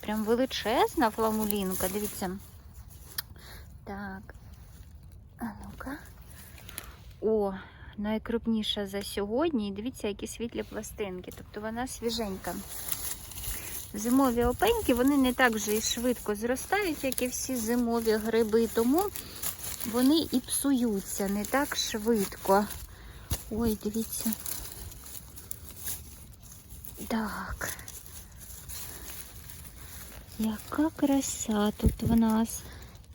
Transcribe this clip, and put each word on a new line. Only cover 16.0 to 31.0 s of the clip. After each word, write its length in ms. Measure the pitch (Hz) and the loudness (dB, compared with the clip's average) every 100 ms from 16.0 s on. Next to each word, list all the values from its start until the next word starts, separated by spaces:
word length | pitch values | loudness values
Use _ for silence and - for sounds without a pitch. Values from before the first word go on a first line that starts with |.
| 247 240 - | 0 0 0
зростають, 680 | 208 233 262 - 392 381 294 | -2 0 -2 0 2 2 0
як 180 | 269 247 | -2 0
і 40 | 254 | 0
всі 300 | - - 254 | -2 -2 -2
зимові 560 | 220 240 233 233 226 | 2 2 4 2 4
гриби, 540 | 220 214 226 220 226 226 | 4 4 4 6 6 4
тому 360 | - 240 311 403 - - - - - - - 233 | 4 6 6 4 0 -8 -8 -6 -6 -6 -6 -2
вони 340 | 233 262 320 - | 4 6 6 4
і 80 | 254 | 0
псуються 880 | - - 277 262 240 196 - - 196 | 0 0 4 4 4 2 -2 -2 0
не 160 | 202 | 0
так 320 | 208 262 285 - | 2 2 2 0
швидко. 880 | - 220 214 226 196 - - 196 208 - - - - - - - - | -2 0 4 4 2 0 4 6 6 -2 -12 -14 -16 -14 -8 -8 -4
Ой, 280 | 220 233 214 | 0 2 2
дивіться. 480 | 208 220 220 - 226 220 - - - - - - - - - - - - - - - - - - - - - - - - - - - | 0 -2 -2 -2 -2 -2 -4 -6 -8 -10 -12 -12 -14 -14 -14 -14 -12 -12 -12 -10 -6 -8 -8 -16 -18 -18 -18 -18 -18 -16 -14 -10 -4
Так. 600 | 226 214 190 185 - - - - - - - - - - - - - - - - - - - - - - - - - - - - - | -2 -2 -4 -6 -6 -6 -8 -12 -14 -14 -16 -16 -16 -16 -14 -12 -10 -10 -10 -12 -12 -14 -14 -14 -14 -16 -16 -14 -14 -14 -14 -10 -2
Яка 520 | 220 214 - - 311 | -2 -2 -4 2 2
краса 760 | - | 4